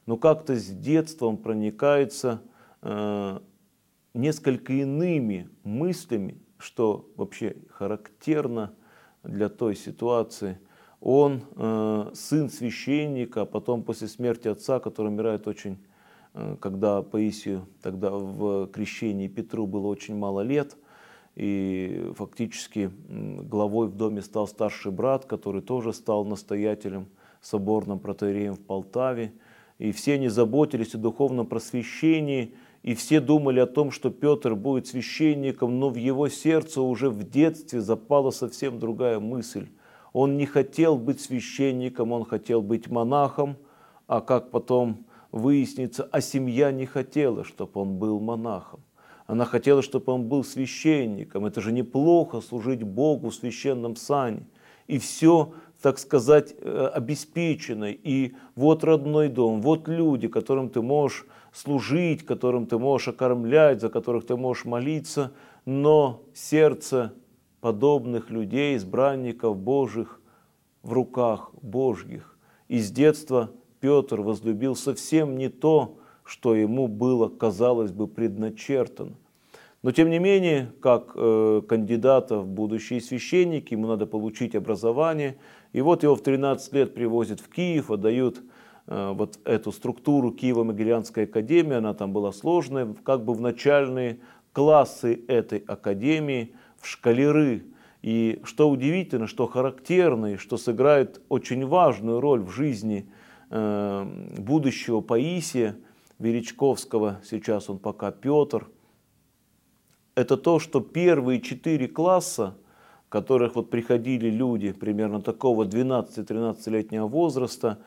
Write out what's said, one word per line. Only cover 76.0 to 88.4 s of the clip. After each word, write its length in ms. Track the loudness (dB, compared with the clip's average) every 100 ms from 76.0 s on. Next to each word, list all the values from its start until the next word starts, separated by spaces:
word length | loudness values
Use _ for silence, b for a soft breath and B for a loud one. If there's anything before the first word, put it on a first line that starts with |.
| B B
что 300 | -20 -2 2
ему 320 | 4 4 2 -2
было, 420 | 0 2 2 2
казалось 600 | 0 -2 2 2 2 0
бы, 160 | -4 -6
предначертано. 1080 | -2 -4 -2 -6 -6 -2 0 -2 -6 -14 -14 b b b b b b
Но 80 | 0
тем 200 | 4 6
не 100 | 4
менее, 500 | 4 4 4 2 -2 0
как, 320 | 4 4 2 0
э, 460 | 4 4 4 4 2
кандидата 720 | 0 0 2 6 6 4 -2
в 80 | -4
будущие 540 | -4 -4 -4 -6 -8
священники, 720 | -6 -8 0 2 2 0 -4
ему 160 | -4 -2
надо 180 | -2 -2
получить 480 | -4 -6 -6 -4
образование. 840 | -2 -2 -2 0 2 0 0 -4 -6 B B B
И 80 | 0
вот 220 | 2 4
его 100 | 4
в 80 | 4
тринадцать 500 | 2 0 0 -2 -2
лет 220 | 0 0
привозят 460 | 0 0 0 0 -6
в 80 | -8
Киев, 420 | -4 0 0 0
отдают, 520 | 0 2 2 0 -2